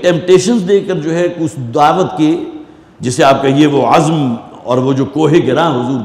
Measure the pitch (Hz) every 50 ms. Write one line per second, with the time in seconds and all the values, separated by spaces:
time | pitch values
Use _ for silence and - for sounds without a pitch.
0 | - 180 170 151 - 180 185 180 - 202 240 226 175 180 202 196 - - 185 160
1 | 147 165 160 170 175 170 175 165 165 151 - 139 123 117 120 147 147 156 160 185
2 | 180 123 - 151 156 151 170 - - - - - - - - - - - _ -
3 | 113 127 120 160 151 135 135 135 139 135 135 143 151 143 143 135 120 117 135 170
4 | 151 156 165 151 139 123 117 117 - - - - - 117 123 127 127 135 135 135
5 | 135 - - 151 160 143 151 170 127 131 127 147 165 165 131 123 123 127 135 123